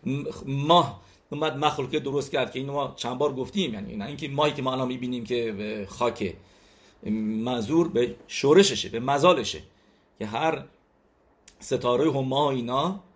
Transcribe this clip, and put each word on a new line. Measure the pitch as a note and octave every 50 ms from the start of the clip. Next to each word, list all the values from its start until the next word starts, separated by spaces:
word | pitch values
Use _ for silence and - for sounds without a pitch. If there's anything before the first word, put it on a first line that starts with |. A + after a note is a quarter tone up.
| -
م-، | - C3+ C#3+ C#3+ - - - -
ماه | C#3 C3+ C#3 C#3+ D#3 E3+ F3 D3+ - - - - - - _ _ _
اومد | D3+ D3 D#3 D#3 C3+
مخلوقه | C#3 D3+ D3+ D3 - C3 B2 C#3 D3+
درست | C3 C#3 C3+ C#3+ C3+ -
کرد، | - C#3 B2+ -
که | - C3
اینو | C3+ C#3 C#3
ما | C#3+ C#3 - -
چند | - - A#2 B2+
بار | B2+ D3 D3 C3
گفتیم، | B2+ B2+ B2+ - G#3 F#3 C3+ A2
یعنی | G2+ G2+ A2 A#2
نه | G#2+ G2
اینکه | C3 D3 C#3 D#3+
ماهی | C#3+ C#3 C#3+ D3+ D3+ D3
که | C#3+
ما | B2+ B2+ C3
الان | C3 C3
می‌بینیم | B2+ B2+ B2 B2+ B2 B2+ A#2+ A2+
که | G#2 B2 A#2+ A#2 A2+ G#2 G2 G#2 G#2+ A2 G#2+ G2 -
خاکه، | - - B2 A#2 A#2 - G#2+ F2+ - - - _ _ _ _ _ _ _ _ - _ _ - - G#2+ A2 A2 G#2+ A2 A2 A2+
منظور | B2 B2+ A#2+ A2 A2+ D#3 E3+ F3
به | E3+ - A#2 B2 A2 - - -
شورششه، | - - - - C#3 D#3 F#3 G3+ G3 A2+ G#2 - -
به | A2 A#2
مزالشه، | A#2+ C3+ C#3+ C#3+ C#3+ F3+ F3 C#3+ A2 G2+ - D2+ - - _ _ _ _ _ _ _ _ _ _
که | A2
هر | G#2 G#2+ B2 D#3 D#3+ D#3+ C3+ C3+ - _ _ _ _ _ _ _ _ _ _ _ _ _ _ _ - _ _
ستاره | - - C3 A#2+ - B2 B2 B2 D3 D#3+
و | C3+ C#3
ماه | C3 C3 C3 C#3 D3+
اینا | C#3+ C3+ B2+ A#2 A#2+ B2 C3+ D3+ F3+ G3 G3 - _ _